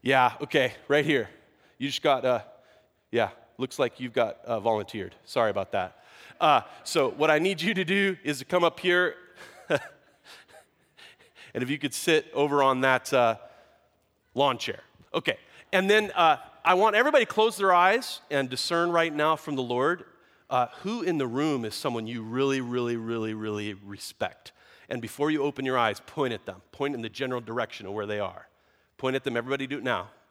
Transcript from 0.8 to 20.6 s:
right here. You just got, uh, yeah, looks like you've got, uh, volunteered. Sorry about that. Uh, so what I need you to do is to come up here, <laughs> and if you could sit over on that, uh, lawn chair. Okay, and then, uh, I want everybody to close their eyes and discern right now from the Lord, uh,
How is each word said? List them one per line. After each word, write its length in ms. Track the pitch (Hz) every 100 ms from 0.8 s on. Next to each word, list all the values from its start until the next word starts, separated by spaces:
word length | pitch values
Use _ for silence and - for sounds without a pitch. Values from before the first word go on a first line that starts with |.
| -
right 180 | 143 147
here. 240 | 139 107 - _ _ _ _
You 120 | 139
just 120 | 139
got, 240 | 156 135 127
uh, 160 | 120 - - _ _ _ _ _
yeah, 180 | 117 104 - _ -
looks 180 | 131 -
like 220 | 123 -
you've 140 | 127
got, 300 | 117 113 - -
uh, 140 | 113
volunteered. 540 | 107 107 98 110 92 - -
Sorry 260 | 131 113
about 220 | 98 95
that. 300 | 98 92 - - - - -
Uh, 200 | 156 135 - -
so 280 | - 165 131
what 180 | 101 135
I 80 | 151
need 240 | 180 180
you 140 | 175 190
to 100 | 170
do 320 | 196 196 185
is 160 | 156 135
to 60 | 131
come 180 | 180
up 160 | 170 -
here, 340 | 185 180 180 - - -
<laughs> 280 | - - -
and 100 | 151 - - _ _ - - _ - _ _ _ _ - _ _ _ - -
if 80 | 127
you 80 | 147
could 160 | 143
sit 380 | - - 156 -
over 300 | - 143 143
on 180 | 135 131
that, 320 | 131 131 -
uh, 220 | 131 117 113 - - _ _ _ _ _ _ _
lawn 240 | 123 143 120
chair. 220 | - - - _ _
Okay, 240 | - 165 - _ - -
and 160 | 190 190
then, 220 | 214 208 -
uh, 220 | 165 147 - - 165
I 100 | 180
want 200 | 214 208
everybody 300 | 269 294 226
to 60 |
close 260 | - 220 185
their 160 | 196
eyes 480 | 175 185 233 247 - _
and 180 | 143 131
discern 420 | 127 - 170 175
right 220 | 170 165
now 220 | 151 151 156
from 200 | - 135
the 80 |
Lord, 420 | 123 123 139 175 - _ _ _ _
uh, 180 | 127